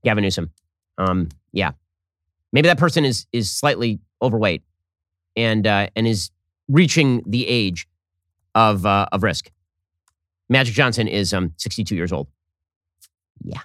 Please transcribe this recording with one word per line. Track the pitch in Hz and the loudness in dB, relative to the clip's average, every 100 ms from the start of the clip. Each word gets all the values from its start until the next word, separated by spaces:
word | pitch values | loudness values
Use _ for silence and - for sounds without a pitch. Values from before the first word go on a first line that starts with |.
Gavin | 120 107 | 0 0
Newsom. | 98 92 82 _ _ _ _ - | 0 -2 -8 _ _ _ _ -4
Um, | 95 92 80 - _ | -2 0 -4 -8 _
yeah. | 95 87 71 _ _ _ _ _ _ _ | -4 -4 -6 _ _ _ _ _ _ _
Maybe | 131 160 | 2 4
that | 175 | 4
person | 170 170 143 | 2 2 0
is, | 110 - | -2 -6
is | 120 98 | -6 -4
slightly | - 147 104 117 101 _ _ | -2 -2 0 -2 -4 _ _
overweight | 123 110 107 85 _ _ _ _ _ _ _ | -2 0 0 -2 _ _ _ _ _ _ _
and, | - 117 110 107 | -2 0 2 2
uh, | 101 101 - | 2 0 -2
and | 113 | -2
is | 107 - _ _ _ - | -2 -6 _ _ _ 0
reaching | 139 175 160 156 123 | 4 4 4 2 0
the | - 117 101 | -2 -4 0
age | 120 101 87 - _ _ _ _ _ _ | 0 0 -4 -14 _ _ _ _ _ _
of, | 113 110 101 | 4 4 4
uh, | 98 98 101 | 2 2 2
of | 101 | 0
risk. | 101 80 - _ _ _ _ _ _ _ _ _ _ | -2 -4 -8 _ _ _ _ _ _ _ _ _ _
Magic | 135 127 | 2 2
Johnson | 110 131 113 107 | 2 0 0 -2
is, | 104 92 | -2 -2
um, | 98 90 78 | -2 -4 -6
sixty-two | - - 101 | -10 -6 -4
years | 92 87 | -4 -4
old. | 85 69 _ _ _ _ _ _ _ - _ _ _ | -4 -8 _ _ _ _ _ _ _ -20 _ _ _
Yeah. | - - | -16 -16